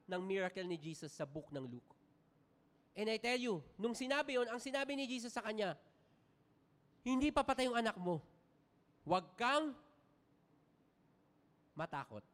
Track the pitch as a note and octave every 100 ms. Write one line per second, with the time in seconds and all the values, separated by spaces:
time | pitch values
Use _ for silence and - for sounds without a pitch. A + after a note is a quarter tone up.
0 | - F#3 F#3 F#3+ F#3 F#3+ F3+ E3+ D#3 D#3
1 | D#3 - C#3+ D3 - C#3+ C3 A#2+ - -
2 | _ _ _ _ _ _ _ _ _ -
3 | G#3+ A3 A#3 B3+ B3 F3 - - A3 A3+
4 | C4 C#4 D4 B3+ A#3+ A#3 C4+ C4+ C#4 C#4
5 | C4+ B3+ A#3 A#3+ G#3+ A3 G3 D3 - _
6 | _ _ _ _ _ _ _ _ _ _
7 | B3 C4 D4 D4 C4+ C4 B3+ A#3 A3+ G3
8 | F3+ E3 - - _ _ _ _ _ _
9 | - F3+ E3 - A#3+ D4 D#4 B3 - -
10 | _ _ _ _ _ _ _ _ _ _
11 | _ _ _ _ _ _ _ - E3 D3
12 | B2 G#2+ -